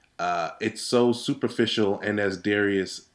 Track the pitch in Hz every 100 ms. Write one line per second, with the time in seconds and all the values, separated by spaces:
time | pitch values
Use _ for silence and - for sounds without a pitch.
0 | _ - 87 87 80 - 110 110 - 123
1 | 120 117 - 135 117 - 110 - 101 101
2 | 104 104 101 92 104 104 101 98 92 -
3 | -